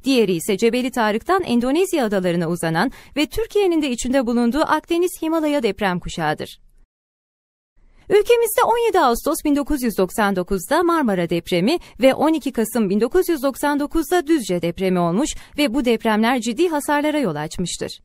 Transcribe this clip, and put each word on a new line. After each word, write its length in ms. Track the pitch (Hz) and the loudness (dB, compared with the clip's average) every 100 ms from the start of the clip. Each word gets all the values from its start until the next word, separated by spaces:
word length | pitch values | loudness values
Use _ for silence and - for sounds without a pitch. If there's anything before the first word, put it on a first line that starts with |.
diğeri 300 | 254 269 208 | 2 2 2
ise 240 | 175 - 190 | 0 -2 0
Cebeli 340 | 226 247 247 | 0 0 -2
Tarık'tan 520 | 247 214 214 - 381 | -2 0 -2 0 -2
Endonezya 640 | 339 240 247 294 381 330 220 | 2 0 2 0 0 0 0
adalarına 420 | 202 180 170 165 | 0 0 0 -2
uzanan 440 | 175 165 165 240 - - - | -2 -2 0 -2 -4 -10 -4
ve 100 | 302 | -2
Türkiye'nin 560 | - 453 415 392 330 | -2 -2 0 2 2
de 80 | 294 | 0
içinde 380 | 240 247 277 240 | -2 0 0 2
bulunduğu 340 | 240 240 262 | 0 0 2
Akdeniz 500 | 320 311 - 339 359 - | 0 0 0 0 0 -2
Himalaya 420 | 320 330 311 294 | -2 0 0 0
deprem 360 | 226 196 208 175 | -2 -2 -2 -2
kuşağıdır. 600 | 165 - 156 151 - - - _ _ _ _ _ _ _ _ _ _ _ _ _ - | -6 -4 -4 -4 -6 -14 -20 _ _ _ _ _ _ _ _ _ _ _ _ _ 2
Ülkemizde 540 | 403 415 480 453 - 453 | 2 4 2 2 2 2
on 220 | 480 466 | 2 2
yedi 120 | 370 | 2
Ağustos 380 | 277 233 - 311 302 | 2 2 -2 -2 0
bin 100 | 285 | 0
dokuz 280 | 285 302 | 0 -2
yüz 140 | 247 - | -2 0
doksan 380 | 185 - 202 190 | -2 0 0 0
dokuzda 480 | 180 196 170 302 | -2 -4 0 0
Marmara 460 | 349 339 254 190 170 | 2 2 2 0 0
depremi 500 | 170 - 175 196 339 - - | -2 0 0 2 0 -4 2
ve 120 | 262 | 2
on 200 | - 294 | 4 2
iki 180 | 320 269 | 0 -2
Kasım 380 | - 220 247 208 | -4 -2 0 0
bin 120 | 202 | 0
dokuz 280 | 226 370 359 | 2 0 0
yüz 140 | 330 | 0
doksan 360 | 269 - 294 294 | -2 -2 -2 -2
dokuzda 480 | 285 330 302 359 285 | -2 -2 0 0 2
Düzce 340 | 320 202 175 | 0 0 -2
depremi 380 | 170 170 190 185 | -2 -2 0 2
olmuş 300 | 175 180 302 - - - | 2 0 -2 -6 -12 -2
ve 160 | 294 | 0
bu 120 | 247 247 | 0 0
depremler 560 | 226 226 214 226 262 | 0 2 2 2 0
ciddi 280 | 220 233 349 | -2 -2 0
hasarlara 500 | 302 285 294 302 302 | 0 -2 0 0 0
yol 160 | 240 147 | -2 -4
açmıştır. 640 | 156 - 175 - - - | -6 -6 -6 -6 -10 -12